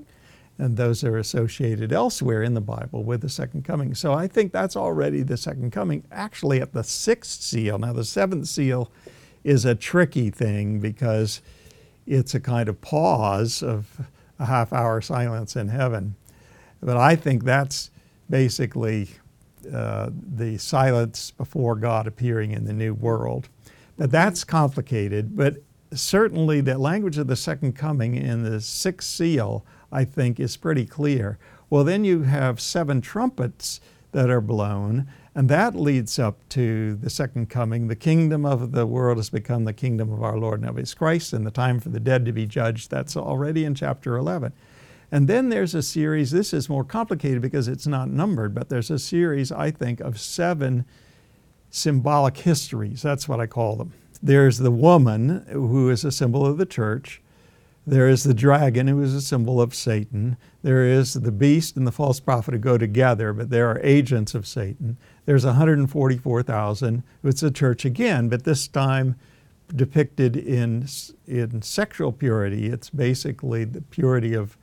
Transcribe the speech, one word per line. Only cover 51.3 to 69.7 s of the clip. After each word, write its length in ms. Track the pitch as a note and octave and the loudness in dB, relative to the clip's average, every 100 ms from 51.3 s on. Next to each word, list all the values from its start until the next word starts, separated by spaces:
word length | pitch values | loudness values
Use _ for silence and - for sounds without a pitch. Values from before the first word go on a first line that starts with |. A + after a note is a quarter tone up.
| _ _ _ _ | _ _ _ _
symbolic 680 | - D#3+ C3+ B2+ D3 C3+ C#3 | -4 0 2 4 4 4 2
histories. 640 | F3 D#3+ - A#2 G2+ A2+ | 2 0 0 -6 -6 -4
That's 260 | D3+ C#3+ - | -2 -2 -2
what 120 | A#2+ | -2
I 80 | A#2 | -2
call 280 | B2 A2+ A2 | -2 -2 -2
them. 180 | A#2+ - _ - | -6 -12 _ -4
There's 360 | C#3+ C#3 C#3 C3+ | 4 8 8 6
the 140 | B2+ | 4
woman, 760 | A#2 D#3 F3 B2 G#2+ B2+ F#3 - | 6 8 8 6 4 2 0 -4
who 400 | C#3 B2 C3 B2+ | -2 2 4 4
is 160 | A#2+ D3 | 2 0
a 60 | |
symbol 340 | C3+ B2+ C3 C#3 | 0 0 2 2
of 120 | D3 | 2
the 80 | F#3 | -2
church. 560 | - G#2+ A#2+ - - _ _ _ _ _ _ - | -2 -2 -2 -8 -18 _ _ _ _ _ _ 2
There 220 | C3+ B2+ | 6 8
is 160 | C3 | 6
the 100 | C#3 | 6
dragon, 540 | A2 C#3 C#3+ C#3 A#2 C3+ | 4 6 6 4 2 2
who 140 | C#3+ | 2
is 120 | C#3 | 2
a 80 | C#3 | -2
symbol 400 | C#3 C3+ A#2 B2+ | -2 0 2 2
of 140 | A#2+ - | 0 0
Satan. 640 | B2 G#2+ G#2 G#2 A#2 B2 - _ | -2 -2 -2 -4 -4 -4 -10 _
There 220 | - C3 B2+ | 2 4 6
is 300 | C3 B2+ C3+ | 4 2 0
the 160 | A#2 | -2
beast 440 | G2+ C#3+ D#3 D#3+ - | 2 4 4 2 -2
and 100 | B2+ | -2
the 60 | |
false 300 | - C#3+ C3 | 0 0 0
prophet 320 | - B2 A2+ | 0 0 0
who 60 | A#2+ | -2
go 180 | B2 A#2+ | 2 2
together, 560 | A2 A2 B2+ A2 A2 | 2 4 4 4 0
but 160 | G#2+ A#2+ | -4 0
they 100 | A#2 | 2
are 220 | A#2 A2+ | 2 2
agents 500 | C#3+ C#3+ C3 A#2+ G#2 | 4 6 6 0 0
of 140 | A#2 G2+ | -4 -6
Satan. 480 | - G2 - A#2 A#2+ - _ - | -6 -6 -6 -6 -8 -12 _ 4
There's 180 | C#3 | 4
a 100 | C3 | 6
hundred 260 | B2+ D#3+ D3 | 6 6 6
and 120 | C#3 | 2
forty-four 520 | C#3+ C3+ B2 B2+ A#2+ | 2 2 2 0 0
thousand, 600 | B2 A2 G#2 G#2 B2 A#2+ - _ | 0 0 0 0 -2 -2 -6 _
who 60 | C#3 | -2
it's 140 | C3+ | 0
the 100 | D#3 | 0
church 320 | C3+ C3 A#2 | 2 0 2
again, 460 | C#3 B2 A#3+ C#3+ A#2 | -2 0 2 2 2
but 160 | A#2+ D#3+ | 0 0
this 240 | C#3+ - | -2 -2
time 460 | C#3+ C3+ C3+ C3 B2 - _ _ _ - | 0 2 2 0 -2 -8 _ _ _ -8